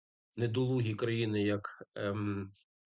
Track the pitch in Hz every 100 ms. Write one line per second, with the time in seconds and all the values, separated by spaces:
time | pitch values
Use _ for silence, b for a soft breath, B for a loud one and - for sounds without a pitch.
0 | _ _ _ - 117 123 127 131 110 107
1 | 117 113 110 104 104 101 - - - 107
2 | 104 104 104 98 98 101 - _ _